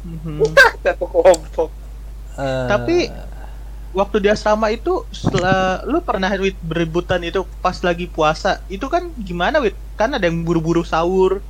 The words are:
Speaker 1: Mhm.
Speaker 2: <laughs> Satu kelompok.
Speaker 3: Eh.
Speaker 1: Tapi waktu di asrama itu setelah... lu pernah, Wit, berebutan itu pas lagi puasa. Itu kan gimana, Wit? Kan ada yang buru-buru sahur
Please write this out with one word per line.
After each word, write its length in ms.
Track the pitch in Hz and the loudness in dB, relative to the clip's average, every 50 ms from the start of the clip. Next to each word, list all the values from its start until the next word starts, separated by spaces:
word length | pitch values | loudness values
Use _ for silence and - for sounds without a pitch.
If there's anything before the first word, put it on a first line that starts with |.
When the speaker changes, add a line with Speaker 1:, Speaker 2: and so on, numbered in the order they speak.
Speaker 1:
Mhm. 500 | - 175 165 160 151 165 151 151 - - 160 523 - | -10 -10 -10 -8 -8 -8 -2 0 0 4 6 6 6
Speaker 2:
<laughs> 220 | - - - - | 6 6 2 -2
Satu 200 | 190 170 - 180 | -2 0 0 -4
kelompok. 640 | - - 175 165 185 180 165 - - - - 165 156 - - - - - - - - - - - - - | -2 2 4 8 8 6 6 4 -8 -4 -2 -2 -2 -4 -12 -14 -14 -14 -14 -14 -14 -14 -14 -14 -14 -10
Speaker 3:
Eh. 320 | - 139 135 131 131 127 | -6 -4 -2 -2 -2 0
Speaker 1:
Tapi 300 | 123 202 208 - - 339 359 311 - - - - - - - - - - - - - - - - - | 2 0 0 2 2 2 2 2 0 -4 -10 -12 -12 -12 -12 -12 -12 -12 -14 -14 -14 -14 -14 -14 -6
waktu 260 | - 185 202 196 - 220 | -2 -2 -2 2 0 2
di 100 | 190 202 | 4 4
asrama 400 | 214 208 - 214 214 214 220 214 | 2 2 2 0 2 2 2 0
itu 320 | 220 226 - 349 370 349 - - | 0 -2 -2 -2 -2 -2 -2 -6
setelah... 720 | - - - - - 190 175 185 190 190 185 190 185 180 - | -12 -2 -2 0 2 4 4 4 4 4 4 2 0 -2 -2
lu 160 | - 262 339 | -2 -2 -2
pernah, 300 | 349 - - 202 190 185 208 | 0 0 -2 0 0 0 0
Wit, 240 | 185 190 196 185 - | 2 0 -2 -2 -2
berebutan 640 | - 165 160 170 170 165 160 175 175 - 190 180 170 | -8 -6 -2 -2 -2 0 0 -2 0 0 0 0 0
itu 200 | 170 165 196 180 - - - | -2 -2 -2 -4 -4 -8 -2
pas 180 | - 185 180 - | -2 -2 -2 0
lagi 280 | - 180 175 170 180 | 0 0 0 0 -2
puasa. 520 | 175 - - 156 151 160 - - 202 170 - - | -8 0 2 2 2 2 2 0 0 0 0 -4
Itu 220 | - 185 196 - - | -10 -8 -6 -4 0
kan 220 | - 349 359 349 320 | 0 0 -2 -2 -8
gimana, 460 | 247 208 170 175 175 175 202 269 311 | -8 -8 -6 -2 0 0 0 0 0
Wit? 160 | 277 202 - - - - - | -2 -2 -2 -4 -14 -14 -4
Kan 160 | - 208 233 285 | -2 -2 0 0
ada 120 | 254 190 | 0 0
yang 180 | 170 165 170 165 | 0 0 0 0
buru-buru 400 | 165 170 165 160 160 170 165 170 | 0 0 0 2 2 0 0 0
sahur 560 | - - 160 170 175 185 190 185 185 190 196 - - | 0 0 0 0 2 4 4 4 4 2 0 -6 -10